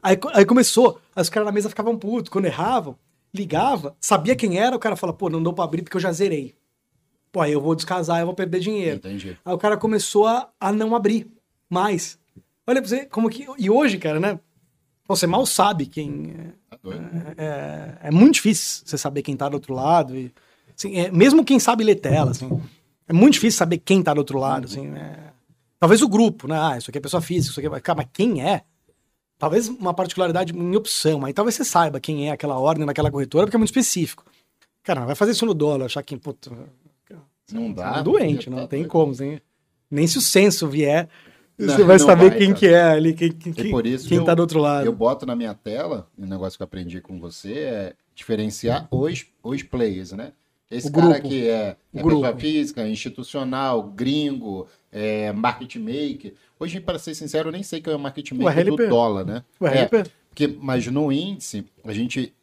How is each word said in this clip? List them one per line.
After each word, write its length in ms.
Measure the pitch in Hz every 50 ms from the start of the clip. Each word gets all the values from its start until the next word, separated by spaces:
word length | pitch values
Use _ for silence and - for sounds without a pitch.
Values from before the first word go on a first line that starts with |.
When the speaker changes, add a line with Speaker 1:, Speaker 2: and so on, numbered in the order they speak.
| -
Speaker 1:
Aí, 140 | 190 190 190
co-, 140 | - 285 -
aí 100 | 220 196
começou, 540 | - 240 254 240 - - 214 254 226 - - _ _ _
aí 60 | -
os 80 | 180 -
caras 160 | - 214 214
na 60 | 208
mesa 180 | 202 208 202 208
ficavam 260 | 208 - 208 226 233
putos, 340 | 226 202 196 226 247 - -
quando 160 | - 190 190
erravam, 500 | 175 127 - 170 208 254 254 175 143 123 _ _ _ _ _ _ _
ligava, 640 | _ 190 202 - 151 156 202 269 277 196 147 143 - _
sabia 340 | - - 214 185 156 196 254
quem 220 | 254 - 208 175 185
era, 180 | 214 247 254
o 40 | 233
cara 160 | - 220 196
fala, 180 | 170 - 180 160
"Pô, 160 | - 196 180
não 140 | 160 165 165
dou 100 | 170 170
pra 100 | 170 175
abrir 200 | 160 165 165 -
porque 120 | - -
eu 60 | 185
já 100 | 185 190
zerei. 440 | 170 156 185 165 160 151 135 123 _ _ _ _ _ _ _ _ _ _ _ _ _ _ _ _
Pô, 80 | _ 190
aí 120 | 165 147 147
eu 80 | 147
vou 140 | 139 160 165
descasar, 440 | 165 - - 185 180 170 156 170 170
eu 60 | 170
vou 80 | 170 180
perder 280 | - 185 185 165 185
dinheiro." 340 | 175 202 214 208 185 160 147 -
Speaker 2:
Entendi. 400 | - 95 98 101 90 95 92 _ _
Speaker 1:
Aí 80 | 180 185
o 60 | 185
cara 180 | - 208 214 208
começou 480 | 214 226 220 208 196 - - 208 208
a, 240 | 220 226 247 254 - _ _
a 120 | - 190
não 240 | 208 214 214 220 226
abrir 340 | 233 - - 220 220 - - _ _ _ _ _ _ _ _
mais. 480 | 175 180 190 214 202 175 - - - _ _ _ _ - _ _ _ _ _
Olha 160 | - 247 269
pra 80 | 254 196
você 160 | 220 262 277
como 240 | 269 - 214 226 226
que, 160 | 226 233 277 - 269 285
e 100 | 214 190
hoje, 300 | 214 254 302 269 196 180
cara, 200 | - 160 151 156
né? 200 | 175 202 202 165 _ _ _ _ _ _ _ _ _ _ _ _ _ _
Você 200 | 196 170 - 170
mal 180 | 175 190 180
sabe 400 | 175 - - 185 202 208 165 139
quem 480 | - - - 151 143 143 147 151 160 160
é. 160 | 160 165 165 170 _ _ _
Speaker 2:
Tá 60 | - -
doido. 220 | _ 185 190 170 170 175 170 170 170 156 156 160
Speaker 1:
É, 60 | 156 156 147 139 143 147 151 156 151 156 - - -
é, 40 | 147
é 40 |
muito 240 | 151 170 214 285 311
difícil 460 | - - 208 214 160 - - - - _
você 120 | - - 143
saber 240 | - 147 139 143
quem 160 | 135 - 139 127
tá 100 | 139 143
do 40 | 143
outro 200 | 143 - - 135
lado. 400 | 127 131 147 165 170 160 127 127 131
E, 160 | 127 123 _ _ _ _ _ _ _ _ _
assim, 220 | - - 196 196 180
é, 140 | 175 185
mesmo 340 | 185 170 196 277 269 320 294
quem 140 | - 277 247
sabe 240 | - - 240 226 220
ler 120 | 214 202
tela, 360 | 196 - 143 139 156 151 127
assim, 180 | 120 - 127 131 - - - - _ _ _ _ _ _ _ _
é 60 | 165
muito 200 | 170 208 285 -
difícil 260 | - - 233 208 -
saber 180 | 190 165 175 156
quem 240 | _ - 190 196
tá 140 | 175 - 147
do 40 | 147
outro 200 | 143 147 135 135
lado, 260 | 131 135 143 143 131
assim, 220 | 127 - 135 139 143 147
é. 360 | 147 151 151 151 156 156 156 _ _ _ _ _ _ _ _ _ _
Talvez 220 | - 165 202 226
o 60 | 262 247
grupo, 380 | 190 214 233 214 170 - - 127
né? 100 | 156 156
"Ah, 160 | 156 160 135 120
isso 120 | 120 -
aqui 80 | 117 147
é 40 |
pessoa 200 | 139 143 - 175
física, 300 | 165 - 175 180 170 -
isso 80 | - -
aqui 80 | 139 151
é", 120 | 151 139
cara, 180 | - - 170 151
mas 100 | 143 -
quem 300 | _ - 190 247 214 147
é? 220 | 127 170 202 156 - _ _ _ _ _ _ _ _ _ _ _ _ _ _ _
Talvez 300 | - 151 156 220 233 220
uma 240 | 254 247 196 180
particularidade 640 | 170 180 185 170 - 175 185 175 165 180 185 165 170
em 200 | 175 175 175 185
opção, 500 | 214 214 - - - - 156 156 147 135
aí 80 | 135 139
talvez 220 | - 208 240 220
você 100 | - 277
saiba 340 | - - 180 170 156 147 135
quem 300 | - - 156 147 143 147
é 20 |
aquela 280 | 147 135 - 147 127 131
ordem 260 | 131 151 165 156 156
naquela 240 | 147 143 - 151 147
corretora, 380 | 127 143 139 123 - 156 190 208
porque 80 | -
é 20 | 233
muito 140 | 220 208
específico. 520 | - 262 247 - - 185 165 - - - _ _ _ _ _ _ _ _ _ _ _ _ _
Cara, 160 | - 180 139
não 80 | 123 120
vai 80 | 147
fazer 160 | - 208 214
isso 160 | 240 - 233 226
no 80 | 196
dólar, 300 | 156 147 147 147 135 131
achar 180 | 123 - 147 139
que, 120 | - 143
puta, 360 | 123 _ 147 135 _ - 131 123 117 131 151 135 _ _ 151 _ _ _ _ - 170 143 _ _ _ _ _
Speaker 2:
Não 180 | 208 226 233 226
Speaker 1:
você 40 | -
Speaker 2:
dá, 220 | - 90 95 113 147
Speaker 1:
é 20 |
um 20 | 151
doente, 480 | 175 302 415 262 165 143 127 - -
Speaker 2:
tá 40 | 127
Speaker 1:
não 120 | 127 127 123
tem 140 | - 139
Speaker 2:
doido. 100 | 165 165
Speaker 1:
como, 200 | - 170 160 143 135
assim, 260 | 120 139 139 151 147 _ _ _ _ _ _ _ _ _ _
nem 160 | 151 143 156
se 140 | 165 160 277
o 20 |
censo 460 | 240 - - 190 196 208 190 - - 151
vier 420 | 135 151 151 143 147 160 170 165 _ - _ - _ _ _ _ _ _ 208 202
Speaker 2:
Não, 80 | 277
Speaker 1:
Você 80 | 269 202
vai 140 | 170 185 190
Speaker 2:
não 80 | -
Speaker 1:
saber 240 | - 190 170 180 190
Speaker 2:
vai, 80 | 190 226
Speaker 1:
quem 100 | 202 190
Speaker 2:
cara. 120 | 196 -
Speaker 1:
que 80 | - 180
é 140 | 170 175 170
ali, 300 | 165 160 151 156 165 160
quem, 180 | 165 170 170
quem, 200 | 165 - - 170
Speaker 2:
E 40 | 165
Speaker 1:
quem, 160 | - 226 214
Speaker 2:
por 140 | - 123 113
isso 220 | 113 127 131 131 127
Speaker 1:
quem 120 | 175 175
Speaker 2:
que 60 | 170
Speaker 1:
tá 60 | 175
Speaker 2:
eu, 40 | 170
Speaker 1:
do 40 | 165
outro 180 | 170 165 165 160
lado. 260 | 147 147 147 143 139
Speaker 2:
eu 80 | 117 113
boto 320 | 98 113 120 - 110 -
na 100 | 127 123
minha 180 | 120 120 110 101
tela, 540 | - _ 113 107 127 151 170 156 107 87 _ _ -
um 80 | 98
negócio 320 | 95 95 95 92 95 - -
que 60 | 98
eu 20 |
aprendi 340 | 90 - 95 92 87 85 92
com 180 | - _ 92 90
você 340 | 85 85 82 - - 98 107
é 400 | 143 151 135 120 107 98 90 - _ _ _ _
diferenciar 720 | - - - 113 107 107 107 104 - - 117 120 147 156 -
os, 340 | - 127 135 156 175 - - _ _ _ _
os 200 | 113 131 139 -
players, 480 | - - 127 120 110 98 92 92 87
né? 200 | 95 98 117 143 _ _ _ _ _ _ _ _
Esse 180 | - 123 123 147
Speaker 1:
O 40 |
Speaker 2:
cara 160 | 143 160 165 170 156
Speaker 1:
grupo. 120 | 139 - 139
Speaker 2:
que 200 | 139 131 120 117
é, 260 | 113 110 107 101 90 _ _ _ _
Speaker 1:
O 60 | 135
Speaker 2:
é 20 |
Speaker 1:
grupo. 200 | 143 160 156 147
Speaker 2:
pessoa 180 | 139 123 113 123
física, 480 | 120 151 156 151 143 - - - 113 107
institucional, 960 | 110 104 - 127 104 - 123 - - 147 135 127 127 131 135 135 127 117 104
gringo, 840 | 107 101 101 120 127 139 151 151 143 139 127 113 107 98 95 92 - _ _ _ _
é, 400 | _ 107 107 107 107 107 107 107 101
market 420 | 104 113 123 120 - 127 123 -
maker. 580 | 120 110 110 120 143 151 143 127 - - 101 - _ _ _ _ _
Hoje, 200 | 156 170 165 190
pra 180 | 170 180 180 160
ser 160 | - - 156
sincero, 360 | 156 160 147 - 156 156 160
eu 20 |
nem 120 | 160 185 202
sei 180 | - - 165
quem 100 | 160 170
é 40 | 156
o 40 | 147
market 320 | 143 139 131 - 143 -
Speaker 1:
O 40 | -
Speaker 2:
maker 180 | - 247 180 147
do 60 | 156
Speaker 1:
R 80 | 175 196
L 80 | - -
P. 100 | 240 214
Speaker 2:
dólar, 380 | 120 117 117 113 104 98 95
né? 180 | 90 104 120 127 _ _ _
Speaker 1:
O 80 | 190 156
Speaker 2:
É, 40 |
Speaker 1:
R 60 | 135 135
L 80 | - -
P. 140 | - 220 196 151 _ _ _ _
Speaker 2:
porque, 180 | _ - 147 143 - -
mas 260 | 139 135 131 127 113 117
no 240 | 127 143 151 147
índice, 540 | 135 143 170 196 202 - - - - 104 98 _ _ _ _
a 80 | 107 107
gente 400 | 104 117 123 - 139 127 - _ _